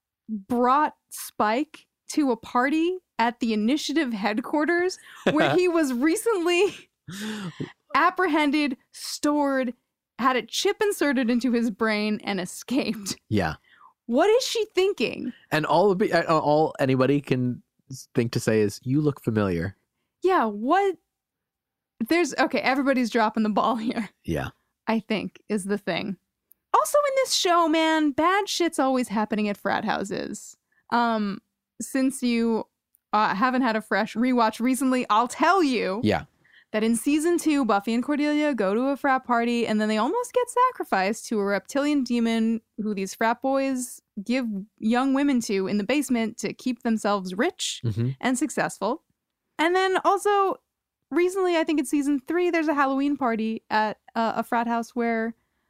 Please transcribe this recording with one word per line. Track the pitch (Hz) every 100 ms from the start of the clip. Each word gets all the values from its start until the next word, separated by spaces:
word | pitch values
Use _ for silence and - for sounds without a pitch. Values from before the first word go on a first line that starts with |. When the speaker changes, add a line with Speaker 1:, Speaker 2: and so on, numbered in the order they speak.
| _ _ -
Speaker 1:
brought | 214 190 240 247 269 302 - _
Spike | - - - 214 233 302 - _ _ -
to | - 285
a | 226
party | - 247 262 311 330 370 - -
at | 226 233
the | 233
Initiative | 214 208 294 - 294 277
headquarters | 220 208 208 - 302 294 349 359 370 - - -
where | 302 311
Speaker 2:
<laughs> | 302
Speaker 1:
he | 359
was | 330 302
recently | 247 294 392 453 415 330 349 381 - - _ - 185 214 214 190 - - - _ 269
apprehended, | 330 370 370 302 302 294 294 - _
stored, | - - - 294 294 285 269 247 - _ _ _ -
had | 254 254
a |
chip | 233 - 370 403
inserted | 415 403 294 262 240
into | 247 254
his | 233 233
brain, | 196 220 208 214 208
and | - 196
escaped. | 180 - - 254 - 226 202 - -
Speaker 2:
Yeah. | 107 85 76 _ _ - _ -
Speaker 1:
What | 233 381
is | 453
she | - 466 427
thinking? | - 381 403 202 - - - _
Speaker 2:
And | 156 151
all | 156 208
of | 185
be-, | 208
uh, | 170 165 160
all | 143 151 156 -
anybody | 139 131 131 143
can | - 131 123 123 - _ -
s-, | 131 - -
think | 117
to | 120
say | - 110
is, | 104 -
"You | 127 139
look | 151 139
familiar." | - 110 101 85 85 - _ _ _ _
Speaker 1:
Yeah, | 359 370 226
what? | 208 233 359 403 349 _ _ _ _ _ _ _ _ _ - 226
There's, | 330 320 -
okay, | 254 240
everybody's | - 269 269 262 240
dropping | 233 214 220
the | 214
ball | 196 - 233
here, | 226 254 202 -
Speaker 2:
Yeah. | - 78 67 - _ _ -
Speaker 1:
I | 220
think, | - 214 180 - -
is | 208 190
the | 202
thing. | - 165 - 196 _ _ _ _ _
Also | 440 622 587
in | 587 539
this | 508
show, | - 381 339 330
man, | 320 320 320 302
bad | 269 320 381 392
shit's | - 339 330
always | 269 262 247
happening | 196 214 214 208
at | 202
frat | - -
houses. | 214 - 196 - - 208 - - _ _ _
Um, | 233 240 226 208 190 - _ _ -
since | 233 269 262 247
you, | 247 233 226 220 - _ _ _ _
uh, | 214 214 185
haven't | 254 254
had | 262 220
a |
fresh | 214 190 220 220
rewatch | 247 254 220 220
recently, | 233 262 269 254 240
I'll | 214 240
tell | - 311 381
you | 302 240 185 196
Speaker 2:
Yeah. | 107 92 - _ _ _ _
Speaker 1:
that | 214 226
in | 233
season | - 302 311 349
two, | 320 285 233
Buffy | 202 202
and | 226
Cordelia | 240 294 294 294 302
go | 262 190
to | 208 262
a | 277
frat | 285 262 262
party, | 240 240 240 233
and | 220
then | 214
they | 214
almost | 233 440 494
get | 494 480 - 508
sacrificed | 494 359 196 190 220 -
to | 220
a |
reptilian | 196 202 - 277 285 294 247
demon | 240 226 226 226 226 - -
who | 214
these | 202 190
frat | - 226 233
boys | 269 269 269 254 247 - _ -
give | 190 247 240 196 202 _
young | 220 240 269
women | 269 285 254
to | 226 196 190
in | 208
the |
basement | 202 277 285 240 220 214
to | 202
keep | - - 247
themselves | 240 220 214 202 185 185
rich | 302 - - -
Speaker 2:
Mm-hmm. | 120 107 120 135
Speaker 1:
and | - 262
successful. | 294 - 160 - 196 269 _ _ _ _ _ -
And | 320 370
then | 381 370 320
also, | 392 403 403 392 - _ _ _ _ _
recently, | - 359 381 370 339
I | 320
think | 311
in | 285
season | 302 277 285 -
three, | 330 359
there's | 330 311
a |
Halloween | 285 269 269 285 285
party | 254 226 220 220 -
at, | 214 214 - _ -
uh, | 226 -
a |
frat | 226 240 233
house | 233 233 -
where | 233 226 226 233 _ _ _